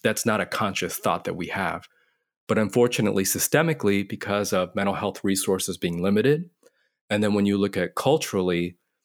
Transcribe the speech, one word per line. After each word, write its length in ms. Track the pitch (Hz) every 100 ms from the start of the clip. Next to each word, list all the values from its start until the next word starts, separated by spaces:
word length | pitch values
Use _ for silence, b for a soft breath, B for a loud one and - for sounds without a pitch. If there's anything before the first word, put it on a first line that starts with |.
That's 240 | 113 107 117
not 140 | 107
a 60 | 92
conscious 500 | - 107 - 87 -
thought 280 | 104 87
that 120 | - 87
we 120 | 85
have. 400 | 95 90 85 - _ _ _ _ _ -
But 100 | 107
unfortunately, 640 | 104 123 120 - 107 101
systemically, 840 | 98 - - 143 165 151 104 101 98
because 440 | 98 - 101 101
of 220 | 95 90
mental 200 | 101 101
health 300 | 95 104 -
resources 540 | 98 98 - 92 - 87
being 240 | 90 85
limited, 480 | 92 104 123 151 180 _ b b b b -
and 140 | 104
then 120 | 107
when 120 | 101 101
you 100 | 101
look 200 | 101 101
at 180 | 87
culturally, 840 | - 135 156 - 101 92 87 87 - _ _